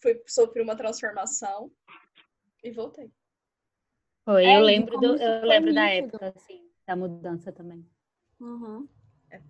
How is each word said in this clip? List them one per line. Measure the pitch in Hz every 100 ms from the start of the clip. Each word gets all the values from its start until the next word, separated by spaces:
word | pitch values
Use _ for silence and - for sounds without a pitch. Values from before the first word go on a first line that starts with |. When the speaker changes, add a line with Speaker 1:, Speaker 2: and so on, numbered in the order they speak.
Speaker 1:
Fui, | 247 233 -
sofri | - 226 233
uma | 226 220
transformação | 220 220 220 202 190 - 208 202 226 _ _ - _ _ _ _ _ _
e | 240
voltei. | 226 247 311 262 _ _ _ _ _ _ _ _ _ _ _ -
Speaker 2:
Foi, | 196 185
Speaker 3:
É, | 208
Speaker 2:
eu |
Speaker 3:
e | 214
Speaker 2:
lembro | 208 220 240
Speaker 3:
como | 247
Speaker 2:
do, | 302
Speaker 3:
isso |
Speaker 2:
eu | 233 226
Speaker 3:
foi | 226
Speaker 2:
lembro | 220 320
da | 294 208
Speaker 3:
nítido. | 285 262 214
Speaker 2:
época, | 190 190
assim, | - 370 349 _ -
da | 180
mudança | 185 170 170 170 170
também. | 180 175 170 170 _ _ _ _ _
Speaker 3:
Uhum. | 240 240 226 214 285 _ _ _ _
Speaker 1:
É, | 190